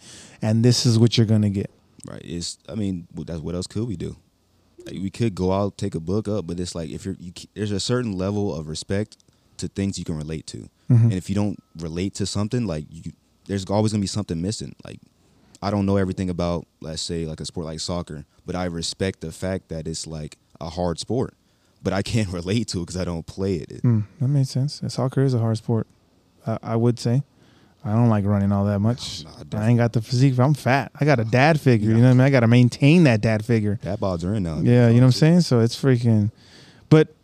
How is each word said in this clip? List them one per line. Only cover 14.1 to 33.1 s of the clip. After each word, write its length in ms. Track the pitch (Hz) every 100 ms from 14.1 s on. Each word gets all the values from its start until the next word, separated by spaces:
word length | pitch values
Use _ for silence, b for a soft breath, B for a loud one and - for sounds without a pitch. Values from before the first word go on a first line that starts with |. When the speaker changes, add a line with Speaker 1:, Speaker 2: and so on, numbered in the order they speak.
| 107 101 82
Speaker 2:
missing. 340 | 92 - 73 -
Like, 180 | - - _ _ b b b _
I 100 | 98
don't 140 | 104
know 140 | 98 98
everything 320 | 92 92 92
about, 360 | 85 87 87 - _
let's 220 | 78 78
say, 240 | - 85 78
like, 140 | 78
a 40 |
sport 220 | 76 90 80
like 140 | 80
soccer, 440 | - 87 82 76 - _ -
but 80 | 90
I 80 |
respect 560 | 90 85 80 - 95 -
the 100 | 80
fact 360 | - 92 95 -
that 180 | 80 80
it's, 200 | 80 80
like, 320 | 78 76 - _ -
a 120 | 82
hard 280 | 85 90 80
sport. 360 | - 117 - - _ _ _ _
But 100 | 98
I 100 | 95
can't 260 | - 113 98
<laughs> 40 |
relate 360 | 90 87 117 104
to 140 | 87
it 40 | 85
'cause 100 | 90
I 80 |
don't 220 | 87 82 -
play 300 | - 95 85
it. 140 | -
It 100 | -
Speaker 1:
Mm, 220 | 123 110 104 -
that 80 | 127
makes 220 | 143 135
sense. 300 | 127 143 - 120
Soccer 340 | - 127 135
is 120 | 135
a 40 | 120
hard 160 | 113 107
sport, 280 | - 110 - _ _ _ _ _ -
I, 120 | 110
I 140 | - 117
would 220 | 120 117
say. 220 | 120 131 - b b b b b
I 80 | 104
don't 160 | 110 120
like 160 | 107
running 260 | 98 104 98
all 140 | 101
that 160 | 101 101
much. 420 | 110 123 - -
Speaker 2:
No, 60 | -
I 20 |
Speaker 1:
I 100 | -
Speaker 2:
definitely 240 | - 107 110
Speaker 1:
ain't 100 | 120
got 140 | 120
the 100 | 117
physique. 360 | 110 123 139 127
I'm 140 | 135
fat. 360 | 147 120 135 107 -
I 40 |
got 160 | 147 123
a 40 |
dad 360 | 110 120 147 156
figure, 300 | 135 113 107
you 60 | 113
Speaker 2:
Yeah. 60 |
Speaker 1:
know 60 | 127
what 20 |
I 40 |
mean? 60 | 127 135
I 40 |
gotta 180 | 135 113
maintain 560 | 123 120 - 143 180
that 160 | 151